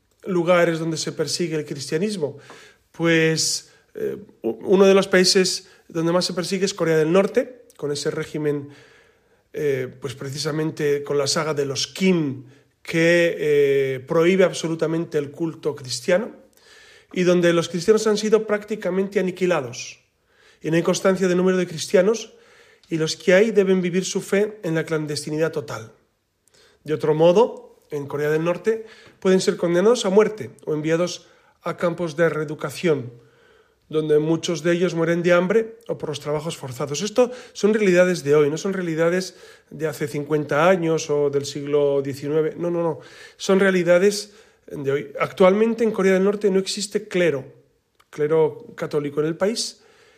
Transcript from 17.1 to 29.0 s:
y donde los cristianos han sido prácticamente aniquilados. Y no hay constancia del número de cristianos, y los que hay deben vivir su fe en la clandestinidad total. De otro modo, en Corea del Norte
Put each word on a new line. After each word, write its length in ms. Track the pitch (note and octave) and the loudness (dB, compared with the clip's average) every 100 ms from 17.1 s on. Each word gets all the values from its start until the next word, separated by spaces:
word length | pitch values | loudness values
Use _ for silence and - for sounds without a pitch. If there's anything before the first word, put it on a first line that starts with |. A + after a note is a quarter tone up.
y 120 | - | -2
donde 300 | F3+ F3+ F3 | 2 4 4
los 160 | E3+ E3 | 2 0
cristianos 380 | F3+ E3 G#3+ A3 | -2 2 2 2
han 100 | G#3 | 0
sido 300 | G#3+ G#3+ G#3+ | 2 0 2
prácticamente 720 | G#3 G#3 G#3+ F#3 F#3 G3 G3+ | -4 -4 -6 -4 -2 -2 -2
aniquilados. 800 | F#3 F3+ F3+ E3 B2 A#2 - - _ _ _ _ _ _ | -2 -2 0 0 -4 -10 -16 -18 _ _ _ _ _ _
Y 80 | D#3 | -2
no 80 | E3 | 0
hay 60 | |
constancia 440 | E3 F3+ G3 F#3 F#3 | 0 0 0 0 0
del 100 | F3+ | 2
número 200 | F#3 F#3 | 2 0
de 100 | F3 | -2
cristianos, 680 | D#3 - - F#3+ A#3 - - _ _ _ _ - | -6 0 2 4 0 -6 -20 _ _ _ _ -8
y 80 | D#3+ | -4
los 180 | D#3 - | -4 -2
que 180 | - | 4
hay 180 | F#3 A3+ | 4 4
deben 300 | G3+ F#3+ F#3+ | 4 4 2
vivir 240 | F3+ F3 F#3 | 0 -2 -4
su 160 | G3 | -6
fe 380 | - G3 G#3 - | -2 0 0 -4
en 120 | E3 D#3+ | -4 -4
la 100 | D#3 | -2
clandestinidad 640 | D#3 D3+ D3 - D3+ D#3+ | -4 -4 -8 -6 -2 -2
total. 420 | D#3 B2 A#2 A2 _ _ _ _ _ _ _ _ _ | -4 -8 -12 -14 _ _ _ _ _ _ _ _ _
De 100 | C#3+ | -6
otro 200 | D3+ D3+ | -2 0
modo, 680 | D#3 E3+ F#3 B3 - - _ - | 4 6 6 4 0 -18 _ -12
en 160 | D3 C#3 | -12 -8
Corea 240 | C#3+ D3 | -4 0
del 140 | D#3 | 0
Norte 420 | E3 F3 A3 A3+ A3 - | 0 -2 -2 -2 -4 -20